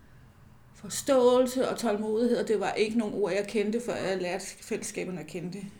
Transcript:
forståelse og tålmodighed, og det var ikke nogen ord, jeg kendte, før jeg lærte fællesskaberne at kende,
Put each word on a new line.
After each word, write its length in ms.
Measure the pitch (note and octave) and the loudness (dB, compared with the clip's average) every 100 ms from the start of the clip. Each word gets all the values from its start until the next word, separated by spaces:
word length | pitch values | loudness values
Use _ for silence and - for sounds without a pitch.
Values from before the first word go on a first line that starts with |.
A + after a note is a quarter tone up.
| - - - - - - - | -20 -20 -20 -20 -20 -20 -20
forståelse 960 | - G3 - - C4+ B3 B3+ B3+ C4 A#3 | -18 -10 -6 2 6 8 6 4 2 0
og 80 | - | 0
tålmodighed, 600 | A3+ G#3 G#3+ G#3+ A#3+ A#3+ | 0 0 0 2 2 2
og 100 | G#3+ | 2
det 120 | G#3 | 0
var 120 | F#3+ | 0
ikke 260 | - G#3+ A3+ | 0 0 2
nogen 160 | G#3+ | 0
ord, 180 | - G3 | 0 0
jeg 160 | G3 G3+ | 0 -2
kendte, 340 | A3 G#3 A#3 | -2 0 -2
før 140 | A#3 A2 | -2 -4
jeg 260 | D#3+ F#3+ | -2 -2
lærte 240 | F3 F#3+ - | -2 -6 -8
fællesskaberne 720 | - - G#3+ - - F3 F3+ | -14 -8 -6 -6 -8 -6 -8
at 80 | D3+ | -10
kende, 380 | F3+ F3 G3 F#3+ | -8 -8 -10 -12